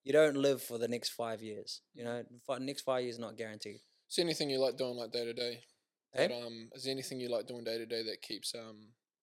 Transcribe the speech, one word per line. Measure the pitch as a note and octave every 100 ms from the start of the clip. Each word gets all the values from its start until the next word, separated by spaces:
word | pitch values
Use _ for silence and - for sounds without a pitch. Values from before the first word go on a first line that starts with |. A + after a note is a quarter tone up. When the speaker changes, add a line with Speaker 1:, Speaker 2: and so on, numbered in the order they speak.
Speaker 1:
You | C3+
don't | D3 D#3 C#3
live | C#3 C3
for | - A#2
the | A#2
next | A#2+ -
five | - A2+ A2
years. | A2 G#2 - - _
You | -
Speaker 2:
Mm. | A#2+
Speaker 1:
know, | A#2+ A#2 A#2+ -
fi-, | B2+
next | C3 D3
five | - B2+ B2
years | A#2
not | A#2 G#2+
guaranteed. | A2 G#2+ G#2 G#2+ - _ -
Speaker 2:
Is | -
there | E3+
anything | D3+ D3+
you | C3
like | C3 B2+
doing, | B2+ B2
like, | A2+
day | A#2+
to | A#2
day? | A#2 A#2+ A#2+ - _ _ _ _
Speaker 1:
Eh? | C3 E3+
Speaker 2:
That, | A#2+ A#2
um, | A2+ A2+ -
is |
there | C3
anything | C3+ B2+ C3
you | B2
like | A#2 B2+
doing | B2
day | A2+ A2+
to | A2+
day | A#2
that | A2 G2+
keeps, | - G#2 - A#2
um, | A2+ G#2+ G#2+ A#2+ _ _